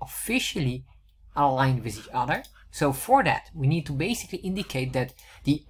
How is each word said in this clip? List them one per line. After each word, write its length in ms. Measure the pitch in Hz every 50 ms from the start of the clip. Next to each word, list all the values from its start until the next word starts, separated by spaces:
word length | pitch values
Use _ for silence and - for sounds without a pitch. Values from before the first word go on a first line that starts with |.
officially 840 | - - - - - - 226 254 - - - 196 147 123 123 131 131 - - _ _ _ _ _ - - -
aligned 480 | 147 143 143 131 131 135 131 131 120 107
with 160 | 117 104 104
each 100 | 104 -
other. 320 | - 123 123 131 160 226 277 - - - - -
So 200 | - - 156 143
for 320 | 131 - - - 254 277 233
that, 280 | 156 117 - - - -
we 140 | 165 135 131
need 180 | 160 170 -
to 80 | - 143
basically 460 | 135 160 202 240 - - - - 175
indicate 540 | - 185 190 196 196 - - 131 131 127 127
that 200 | 131 123 123 - - - - - - -
the 200 | 135 147 151 -